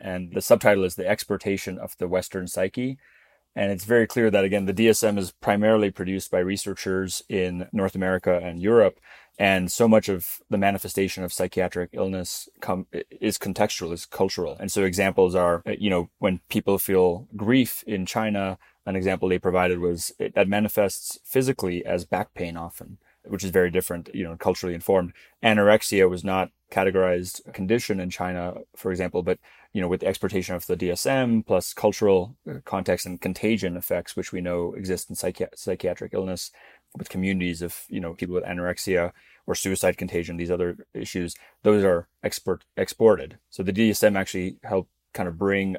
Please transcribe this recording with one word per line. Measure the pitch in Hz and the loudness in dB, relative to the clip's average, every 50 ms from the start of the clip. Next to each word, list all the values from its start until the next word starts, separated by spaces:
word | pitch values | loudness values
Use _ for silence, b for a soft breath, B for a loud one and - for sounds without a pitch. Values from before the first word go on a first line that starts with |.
and | - 98 92 92 90 85 85 | -8 -8 -8 -8 -8 -6 -6
the | - - | -2 4
subtitle | - 120 107 - 110 104 98 92 | 6 6 6 6 6 4 4 4
is | 92 - | 0 -2
The | - 92 92 | -2 -2 -2
Exportation | 104 - - - 101 95 - 104 98 95 - 98 92 - | -2 -2 -2 -4 -6 -4 -2 -2 -4 -4 -4 -8 -10 -10
of | - 95 - - | -10 -12 -10 -6
the | 92 87 | -4 -2
Western | 90 92 90 - - 95 90 87 | -2 -2 -2 -4 -6 -8 -8 -6
Psyche. | - - 95 95 - - 123 131 135 135 b b b b b b b b b b - | -4 -2 -2 -2 -2 -4 -4 -4 -6 -8 b b b b b b b b b b -6
And | - 101 98 101 | -2 -2 -2 -2
it's | 92 95 | -2 0
very | 104 120 120 113 | 4 4 4 4
clear | 107 - 123 117 110 | 4 2 2 4 4
that, | 98 104 95 | 4 4 4
again, | 98 98 101 98 | 4 2 0 0
the | 95 98 | 0 2
D | 90 113 113 | 4 6 6
S | 107 - - | 6 6 4
M | 107 104 101 | 2 2 0
is | 95 90 - | -2 -4 -6
primarily | _ - - 104 101 107 110 110 110 104 98 | _ 0 0 2 4 4 4 6 4 4 2
produced | 95 - 98 90 95 95 - - | 0 -2 -6 -4 -4 -6 -4 -2
by | - 90 | 0 0
researchers | 90 92 98 98 - 101 95 - - 101 92 92 95 92 - - - - | 0 0 -2 -4 -4 -6 -8 -6 -4 -2 -2 -2 -2 -4 -6 -8 -8 -4
in | 113 98 92 90 90 87 90 - - | -2 -2 0 -2 -2 -6 -8 -6 -2
North | 110 98 95 - | 0 0 0 0
America | 98 95 92 92 90 - - 90 87 | 0 0 0 0 2 2 2 2 2
and | 87 90 85 85 | 0 -4 -6 -2
Europe. | 87 104 117 117 104 95 - _ _ B B B B B B | 0 2 2 2 2 -2 -4 _ _ B B B B B B
And | B 98 98 98 95 92 90 - | B 2 2 2 2 0 -2 0
so | - 120 113 | 2 4 6
much | 110 110 - - | 6 4 4 2
of | 98 87 85 - - - _ - | -2 -4 -4 -8 -12 -12 _ -4
the | 107 101 | -2 0
manifestation | 98 98 98 95 - 90 - - 98 92 - - 92 | 2 2 0 0 -4 -6 -2 -2 -2 -2 -2 -4 -8
of | 87 - | -6 -4
psychiatric | - 92 90 - 92 92 90 - 92 87 87 - | -4 -4 -4 -2 -2 -2 -2 -2 -4 -6 -6 -4
illness | - 98 95 95 92 90 - - - - - _ - | -4 -4 -4 -4 -6 -6 -8 -10 -12 -14 -16 _ -12
com-, | - - 95 92 92 - - 85 - _ - - | -6 -4 -4 -4 -6 -8 -10 -12 -12 _ -10 -4
is | - 107 101 | -2 -2 -2
contextual, | - - 104 95 - 104 107 - - 95 82 85 | -2 -4 -6 -2 0 -2 -2 -2 -4 -6 -6 -8
is | 85 - | -8 -10
cultural. | - - - 98 98 - - 87 76 71 - | -10 -4 -2 -2 -2 -2 -2 -6 -6 -6 -8
And | 98 98 | -8 -6
so | - 101 98 | -2 0 0
examples | 95 85 92 98 95 90 - 95 90 87 | 0 2 2 0 2 4 4 4 4 4
are, | 92 90 87 87 85 - | 4 2 2 2 0 -2
uh, | - - | -6 -6
you | - 101 104 | -4 -2 0
know, | 95 87 87 - _ - | 0 0 -2 -4 _ -2
when | 101 101 92 87 - - | -2 -2 -2 -2 -4 -4
people | - 107 - - 98 95 | -4 -2 0 0 0 0
feel | - - 98 92 92 90 85 92 127 - - | 0 2 4 4 4 4 2 0 -6 -12 -10
grief | 107 107 104 127 131 123 113 - - - | -4 0 4 4 4 4 2 -2 -8 -8
in | - 110 95 92 | -6 -4 -4 -4
China, | - - 113 110 107 104 101 98 95 92 - b b b b b | -2 -2 -2 -2 0 0 -2 -2 -4 -4 -6 b b b b b
an | 104 95 | -4 -2
example | 95 92 95 95 90 - 92 | 0 0 0 0 0 0 0
they | 90 90 | 0 0
provided | - 92 90 92 90 92 90 87 | 0 2 2 4 4 2 2 0
was | 87 87 87 82 - - - - | 0 -2 -2 -2 -4 -8 -8 -6
it, | 104 98 - | -6 -2 2
that | 107 101 | 2 2
manifests | 95 98 104 107 104 - - 104 95 - - - - - - _ | 4 2 0 0 0 2 2 0 0 0 -4 -10 -12 -12 -12 _
physically | - - 131 131 127 135 - - 92 87 87 - | -4 0 0 2 0 0 -2 -2 -4 -4 -4 -4
as | - 92 90 87 | -4 -4 -4 -4
back | - - 90 104 - - | -2 -2 -2 -2 -4 -6
pain | - 87 85 85 | -10 -8 -8 -8
often, | 85 85 87 - - 87 - 98 - _ _ _ _ - | -10 -12 -12 -14 -16 -18 -20 -20 -20 _ _ _ _ -14
which | - 101 92 - | -8 -8 -6 -4
is | 95 | 0
very | 85 95 90 90 82 | 2 4 4 4 2
different, | 92 90 - 90 87 85 - - | 0 -2 -2 -4 -8 -10 -10 -8
you | - 92 | -8 -6
know, | 82 82 | -6 -8
culturally | 82 - 95 92 - - 92 87 | -4 -2 -2 -2 0 -2 -6 -6
informed. | 85 - - 98 95 90 85 - b b b b b b | -4 0 2 2 2 2 0 -4 b b b b b b
Anorexia | 117 107 107 101 101 104 110 - - 104 98 95 90 | 4 4 6 8 8 6 6 4 4 4 6 6 6
was | 90 90 85 | 4 2 -2
not | 98 92 95 92 82 _ _ _ - | -2 0 0 0 -2 _ _ _ -6
categorized | - 95 95 95 92 95 92 92 90 87 90 92 - - - - | 0 2 2 2 4 4 4 4 2 0 -2 -4 -10 -12 -14 -14
a | |
condition | - - 95 92 113 120 - - 107 95 | -10 -6 -2 2 2 2 2 0 -4 -4
in | 90 90 | -4 -6
China, | - - 90 90 90 90 87 90 92 104 - - _ | -6 -4 -4 -4 -4 -4 -6 -6 -8 -10 -14 -20 _
for | - - - | -8 -4 -4
example, | 92 90 90 90 - 90 87 | -2 -2 -2 -2 -2 -2 -2
but, | 87 - - _ b b b b b b | -2 -2 -2 _ b b b b b b
you | 110 | -4
know, | 92 87 | -2 0
with | 90 - | 0 0
the | - | 0
exportation | 92 95 - - 95 98 95 90 - 92 | 0 -2 0 -2 -2 -2 -2 -2 -2 -6
of | 87 - | -6 -4
the | - 90 | -4 -4
D | 87 90 90 | -2 0 -2
S | 87 - - | -2 -2 0
M | 135 135 135 131 120 117 113 107 | 0 2 2 2 4 2 2 2
plus | - 104 90 87 - - | 2 0 0 0 -2 -4
cultural, | - - 107 98 - 110 101 98 92 90 110 135 _ - - | 0 0 0 2 2 4 4 4 4 2 0 -8 _ -14 -14
uh, | 147 127 - | -12 -12 -8
context | - - 95 90 - 92 87 - | -4 -4 -2 0 0 0 0 -2
and | 92 90 87 | -6 -8 -6
contagion | - 95 92 - - 107 113 104 95 92 87 | -6 -6 -4 -2 0 0 0 0 0 -4 -4
effects, | 87 - - - 87 87 - - | -6 -4 -4 -2 -4 -4 -4 -8
which | - 92 - - | -8 -8 -6 -6
we | 90 | -6
know | 87 90 87 87 87 87 - | -4 -4 -2 -2 -4 -4 -6
exist | - 98 92 92 87 - - | -6 -6 -4 -4 -4 -4 -8
in | 95 | -8
psychi-, | - - 92 90 - 90 - - | -6 -4 -4 -4 -4 -6 -8 -8
psychiatric | - - - 92 - - 92 90 - 101 98 - | -8 -6 -6 -4 -2 -2 -4 -4 -4 -6 -8 -4
illness | 98 95 92 92 87 - - - b b b b b b b - | -4 -4 -4 -4 -6 -8 -12 -14 b b b b b b b -14
with | - 92 - | -14 -12 -8
communities | - 95 92 95 98 92 90 87 85 80 85 | -6 -2 0 0 0 0 0 -2 -2 -4 -6
of, | 85 - - - - | -8 -8 -10 -14 -10
you | - 101 | -10 -8
know, | 90 85 85 | -8 -8 -8
people | - 92 87 90 | -8 -6 -4 -4
with | 90 - | -4 -4
anorexia | 92 90 90 90 90 90 - - - 92 87 85 87 - b b b b b b | -4 -6 -4 -4 -4 -4 -4 -2 0 0 0 0 0 -4 b b b b b b
or | b - | b -4
suicide | - - 95 95 - - 92 90 | -4 -2 -2 -2 0 2 0 0
contagion, | - 92 90 - 85 85 82 85 | 0 -2 -4 -4 -4 -4 -4 -6
these | 85 85 85 | -6 -4 -2
other | 90 87 90 87 87 - - _ - | -2 0 -2 -2 -4 -6 -12 _ -12
issues, | 110 107 - - 92 87 85 - B B B B B B | -12 -10 -6 -6 -4 -4 -6 -8 B B B B B B
those | 104 107 104 98 | 4 6 6 6
are | 98 90 85 87 _ _ _ - | 4 4 2 0 _ _ _ -6
export-, | - - - - - 92 - _ _ _ | -6 -6 -6 -4 -4 -4 -4 _ _ _
exported. | - 98 - - - 113 113 104 82 67 - - - _ _ | -4 -4 -4 0 4 6 6 6 6 2 -6 -14 -18 _ _
So | - - 95 | -8 -6 -4
the | 90 98 | -2 2
D | 95 113 110 | 2 4 2
S | 101 - - | 4 4 4
M | 107 101 | 4 4
actually | 95 95 - - 95 90 95 - - - | 4 -2 -2 -4 -4 -4 -4 -6 -8 -6
helped | - 101 95 87 _ _ _ _ _ - | -2 -2 -2 -2 _ _ _ _ _ -8
kind | - 98 90 | -6 -6 -6
of | 82 85 | -4 0
bring | 101 98 98 98 98 95 92 | 0 2 2 2 2 0 -2